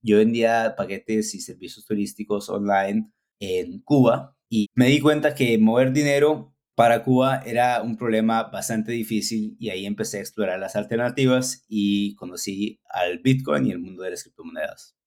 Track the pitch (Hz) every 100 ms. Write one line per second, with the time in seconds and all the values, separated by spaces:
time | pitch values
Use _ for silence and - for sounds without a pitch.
0 | 117 104 110 117 113 113 110 - 95 98
1 | - 107 107 95 - - 90 - - 104
2 | 101 - 104 104 98 98 101 98 98 107
3 | 107 _ _ _ 95 90 85 95 - 147
4 | 120 - - _ _ 113 104 - 127 147
5 | 143 151 147 - 120 113 110 120 131 135
6 | 147 143 147 156 - _ _ - 117 117
7 | 131 127 131 131 117 117 123 120 117 110
8 | 120 110 110 113 113 98 - 113 110 117
9 | 110 110 - 113 107 - 113 95 98 104
10 | 107 101 92 - 98 92 95 107 104 117
11 | 123 127 131 127 127 - _ 107 101 101
12 | 101 101 90 90 - 98 104 - _ 92
13 | 90 90 131 131 131 147 127 87 90 90
14 | 92 90 - _ 82 80 76 - - _